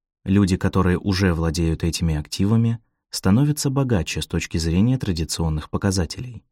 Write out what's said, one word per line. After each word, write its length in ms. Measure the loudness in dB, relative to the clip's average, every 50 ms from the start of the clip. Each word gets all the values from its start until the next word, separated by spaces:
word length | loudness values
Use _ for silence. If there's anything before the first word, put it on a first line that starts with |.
| _ _ _ _ _
Люди, 340 | 0 2 2 4 2 2 0
которые 400 | 0 0 0 2 2 2 2 0
уже 360 | 0 -2 0 2 2 2 2
владеют 500 | 2 0 -2 0 0 0 0 0 0 -2
этими 320 | -4 -2 -2 -2 0 0
активами, 640 | -2 -4 -6 -4 -2 0 2 2 2 2 0 -2 -4 -8 _ _ _ _ _
становятся 580 | -12 -2 2 4 4 4 4 2 0 0 -2 -2
богаче 520 | 0 0 0 2 2 0 0 -2 -4 -6
с 60 | -6 -4
точки 300 | -4 -4 -4 -2 -4 -2
зрения 400 | 0 2 2 4 4 2 2 0
традиционных 720 | -2 -4 -2 -2 -2 -4 -2 -2 -2 -2 -2 -4 -4 -4
показателей. 720 | -6 -2 0 0 0 0 -2 -4 -6 -10 -12 -12 -14 -16 -20 _